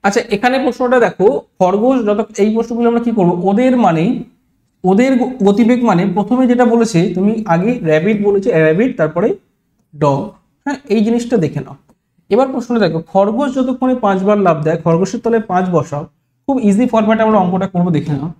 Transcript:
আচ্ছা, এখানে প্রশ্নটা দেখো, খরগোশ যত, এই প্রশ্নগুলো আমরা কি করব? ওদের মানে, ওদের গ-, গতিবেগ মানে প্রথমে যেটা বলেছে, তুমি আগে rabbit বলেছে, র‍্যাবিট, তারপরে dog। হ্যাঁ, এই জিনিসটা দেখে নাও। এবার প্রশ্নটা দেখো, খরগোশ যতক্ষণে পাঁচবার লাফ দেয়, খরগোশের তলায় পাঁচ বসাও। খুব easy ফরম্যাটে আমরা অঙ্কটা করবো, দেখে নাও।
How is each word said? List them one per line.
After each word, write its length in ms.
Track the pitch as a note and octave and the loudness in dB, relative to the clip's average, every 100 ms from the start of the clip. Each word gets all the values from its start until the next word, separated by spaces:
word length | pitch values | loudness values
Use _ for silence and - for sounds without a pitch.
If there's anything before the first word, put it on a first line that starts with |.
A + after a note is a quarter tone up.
আচ্ছা, 160 | G3+ A3 | 0 -2
এখানে 380 | G#3+ G3+ B3 C4 | -4 -2 0 0
প্রশ্নটা 420 | C4+ - B3+ B3+ | -2 -2 0 2
দেখো, 400 | G3+ - F#3+ C#4+ - _ | 0 2 0 0 -8 _
খরগোশ 480 | F3+ G3+ A#3+ C4 G#3 | 0 2 2 0 0
যত, 340 | G3+ G#3 - | -2 -4 -2
এই 140 | G#3+ | 0
প্রশ্নগুলো 340 | A3 A3+ A#3 A#3 | 0 -4 -2 0
আমরা 120 | A#3 | 0
কি 100 | A#3 | -2
করব? 380 | A3 F3 F3 F#3 | 0 0 2 0
ওদের 280 | G3+ B3+ B3 | 2 2 2
মানে, 480 | G3+ D#3+ F#3 C4+ - _ _ _ _ _ | 2 2 0 -4 -8 _ _ _ _ _
ওদের 340 | F3+ G3 C4 B3+ | 0 2 2 2
গ-, 260 | B3+ - | -2 0
গতিবেগ 400 | G3 G3+ A3+ B3 | 0 4 2 2
মানে 220 | A#3 F3 F3 | 2 2 0
প্রথমে 320 | F3 G3+ B3+ B3+ | -2 -2 0 2
যেটা 180 | B3 | 2
বলেছে, 500 | A#3+ A#3 A3+ E3+ F#3+ | 2 2 2 0 0
তুমি 300 | F3 G3+ A3+ G#3+ | 0 0 -2 -2
আগে 320 | E3+ G3+ B3 | 0 0 -2
rabbit 460 | D#3+ D#3 F#3 G#3 | 0 0 0 0
বলেছে, 260 | G3+ G3+ G3 | 0 0 0
র‍্যাবিট, 460 | D#3+ D#3+ E3 B3+ - | 2 2 2 0 0
তারপরে 400 | D#3+ F3 A3+ G4+ _ _ _ _ _ D3 | -2 0 -2 -4 _ _ _ _ _ -2
dog। 340 | D3 C#3 G#3 - _ _ | 0 0 -6 -14 _ _
হ্যাঁ, 140 | C#4 C#4 - | -10 -10 -2
এই 160 | G#3+ | 0
জিনিসটা 320 | G#3+ A#3 A#3+ A#3 | 2 0 0 -2
দেখে 240 | D3+ D3 | -2 -6
নাও। 160 | C3+ - _ _ _ _ _ | -12 -18 _ _ _ _ _
এবার 200 | G#3+ C4 | 0 0
প্রশ্নটা 400 | C4 A3+ A#3 F3+ | -2 -4 0 0
দেখো, 140 | D#3+ | -2
খরগোশ 520 | - G3 G3+ A3 C#4+ | -2 0 0 0 -2
যতক্ষণে 400 | C4 C4 B3+ B3+ | -2 -4 -2 -2
পাঁচবার 440 | B3+ G#3 F#3+ F#3+ G#3 | 0 0 0 0 2
লাফ 260 | F#3 D#3 | 2 0
দেয়, 180 | D#3 E3 | -2 -2
খরগোশের 380 | E3+ E3 F#3+ A#3 | 0 0 0 -4
তলায় 220 | A#3 A3+ | -2 -2
পাঁচ 280 | A3 F#3 F#3 | 0 -2 0
বসাও। 340 | E3 C3+ C#3+ D#3+ _ _ _ - | -2 -2 -10 -10 _ _ _ -4
খুব 140 | C4 | 0
easy 260 | G#3 G3 B3 | 2 2 2
ফরম্যাটে 360 | A3+ G#3 A3 | 0 0 0
আমরা 160 | A3 G#3+ | 2 2
অঙ্কটা 280 | F3+ F#3 G3 | 0 -2 -4
করবো, 240 | F3 F3+ | -2 0
দেখে 220 | D3+ - | -2 -2
নাও। 200 | C#3 D#3+ | -6 -6